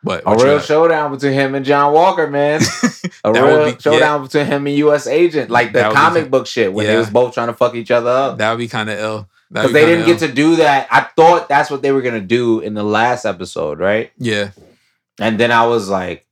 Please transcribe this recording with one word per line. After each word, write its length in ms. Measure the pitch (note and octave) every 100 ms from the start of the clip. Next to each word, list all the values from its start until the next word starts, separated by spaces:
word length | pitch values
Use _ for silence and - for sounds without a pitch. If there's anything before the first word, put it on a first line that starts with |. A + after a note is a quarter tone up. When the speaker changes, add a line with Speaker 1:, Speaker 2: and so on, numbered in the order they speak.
Speaker 1:
What, 200 | - F#2 -
Speaker 2:
A 40 |
Speaker 1:
what 80 | G#2+
you 60 | C3
Speaker 2:
real 120 | D3
Speaker 1:
got? 80 | -
Speaker 2:
showdown 460 | D3+ E3 D#3+ D3
between 220 | C3+ C#3
him 200 | C3+ C3+
and 100 | C#3
John 300 | C3 C#3+ C#3+
Walker, 320 | D3+ F3 E3+ D3+
man. 340 | C#3+ D3 D3+
Speaker 1:
<laughs> 640 | - - A3 - F#3 -
Speaker 2:
A 80 | G#2+
Speaker 1:
That 120 | A#2
Speaker 2:
real 160 | C3+ D3+ D3+
Speaker 1:
would 120 | D3
be, 40 |
Speaker 2:
showdown 380 | D3 D#3 D3+ D3
Speaker 1:
yeah. 40 | C3+
Speaker 2:
between 200 | D3 C#3+
him 180 | C#3+ C#3+
and 100 | C#3+
U 160 | D3+ D3
S 100 | C3
Agent, 460 | C#3+ F3 D#3 A2+
like 220 | A#2+ A#2
the 60 | B2
Speaker 1:
That 80 | A2+
would 40 |
be 60 | G#2+
Speaker 2:
comic 240 | D#3 E3
Speaker 1:
ki-, 60 | D3
Speaker 2:
book 180 | C3 -
shit 260 | - G#2
when 140 | G2 G#2+
they 60 |
Speaker 1:
yeah. 40 | A2
Speaker 2:
was 140 | A2+
both 240 | A2 B2 A#2+
trying 120 | A#2
to 60 |
fuck 220 | A2+ A#2+ A#2+
each 160 | A2
other 180 | A#2+ A#2+
up. 300 | B2+ C#3 A#2+
Speaker 1:
That 100 | G#2+
would 80 | A#2
be 100 | A#2+
kinda 320 | A2+ G#2+ G2+
ill. 300 | A2 G#2+ G2+ _ _
That'd 160 | - A2+
Speaker 2:
'Cause 20 |
Speaker 1:
be 40 |
Speaker 2:
they 60 | C3+
Speaker 1:
kinda 140 | D#3 E3+ E3+
Speaker 2:
didn't 120 | E3+
get 40 |
Speaker 1:
ill. 40 | E3
Speaker 2:
to 40 |
do 220 | C3 D3+ E3
that. 320 | D#3 C#3 B2+
I 120 | B2+ C3 -
thought 320 | E3 E3+ -
that's 220 | C#3+ D3
what 140 | C#3
they 80 | C#3
were 100 | C3+
gonna 180 | B2+ A#2
do 420 | F#2 A#2+ A#2+ A2
in 120 | G#2+
the 100 | G#2+
last 420 | G#2 G#2+ A#2 B2 A2
episode, 520 | F2+ F2+ - D#2 D2+
right? 340 | F2+ G#2+ A#2 _
Speaker 1:
Yeah. 340 | A#2+ G#2 G2+ G2 _ _ _ _ _ _
Speaker 2:
And 200 | G#2+ G#2+
then 120 | A#2
I 160 | A#2 A#2
was 200 | A#2 F#2+
like 380 | F#2+ F2+ E2 _